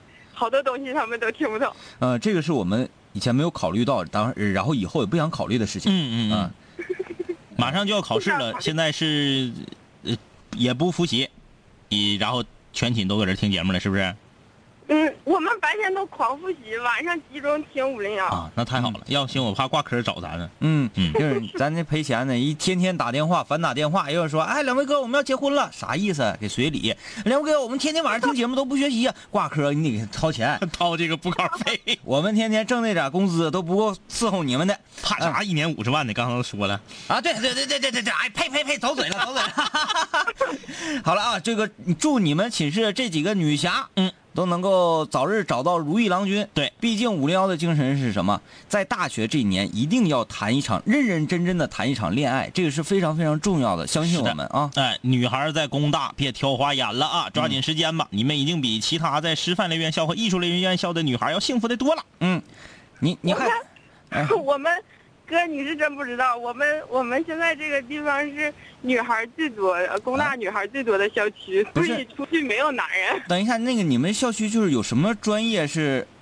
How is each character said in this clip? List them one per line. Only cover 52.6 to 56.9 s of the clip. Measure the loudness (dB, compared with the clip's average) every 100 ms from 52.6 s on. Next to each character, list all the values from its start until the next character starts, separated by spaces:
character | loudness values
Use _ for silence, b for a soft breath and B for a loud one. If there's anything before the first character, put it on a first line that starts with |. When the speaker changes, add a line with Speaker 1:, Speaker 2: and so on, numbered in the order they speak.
Speaker 2:
个 | 0
是 | 0
非 | 0 2
常 | 2 2
非 | 2
常 | 2
重 | 2 2
要 | 2 0
的， | 0
相 | 0 2
信 | 2
我 | 0
们 | -2 -2
啊。 | -2 -2
Speaker 3:
是 | 0
的。 |
哎， | 0 0
女 | 2 2 2
孩 | 0 -2
在 | -2 -2
工 | 0 2
大， | 2 -2 -2
别 | -4
挑 | 0 0 2
花 | 2
眼 | 2 0